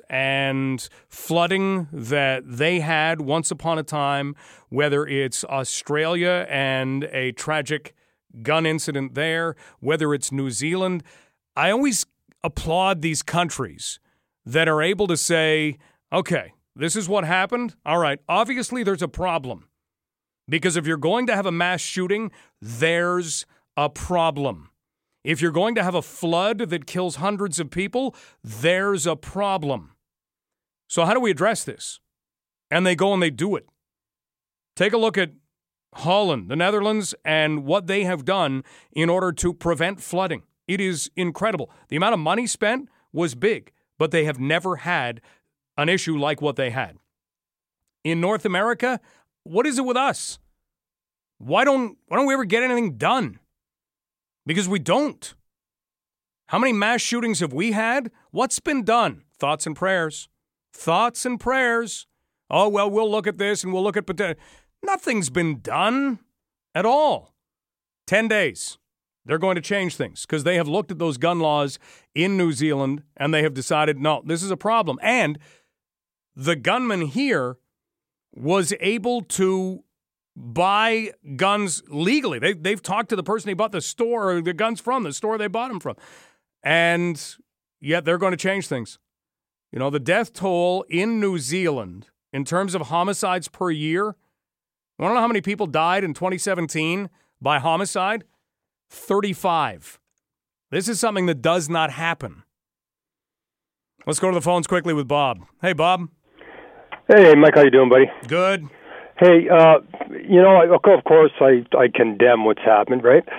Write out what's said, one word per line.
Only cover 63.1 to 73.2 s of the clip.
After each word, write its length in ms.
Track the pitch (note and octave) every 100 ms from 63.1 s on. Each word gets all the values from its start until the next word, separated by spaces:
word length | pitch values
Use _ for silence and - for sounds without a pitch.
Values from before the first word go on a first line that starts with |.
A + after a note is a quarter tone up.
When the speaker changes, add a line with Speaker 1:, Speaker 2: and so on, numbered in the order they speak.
Speaker 1:
look 160 | G#3+ G3+
at 120 | G3
this 240 | G3+ G#3
and 100 | F#3
we'll 100 | F#3
look 160 | G3+ G3
at 80 | -
poten-," 300 | F3 F#3+ D#3 - - _ -
nothing's 460 | G4 F#4+ - A3 C#3+
been 320 | D3+ E3 C3+
done 600 | - C3+ G3+ C4 C#4 A3 _ _ _ _ _
at 120 | D#3 G#3+
all. 480 | C#4 D4+ C#3 - _ _ _ _ _ _ _ -
Ten 220 | G3 A3+
days. 500 | G#3+ D#3+ F2+ - - _ _ _ _ -
They're 120 | D#3
going 180 | F#3+ F3+
to 40 |
change 340 | - G3+ F3+
things 300 | - A#2 -
'cause 180 | - D#3
they 140 | D3 F3+
have 100 | D3+
looked 240 | F3 -
at 80 | E3
those 200 | E3+ B2+
gun 200 | E3 F3
laws 400 | D#3+ D3 C#3+ - - - _
in 240 | - F#3 F#3+
New 140 | F3
Zealand 500 | B2+ D#3 C#3 C3+ D3 -
and 160 | -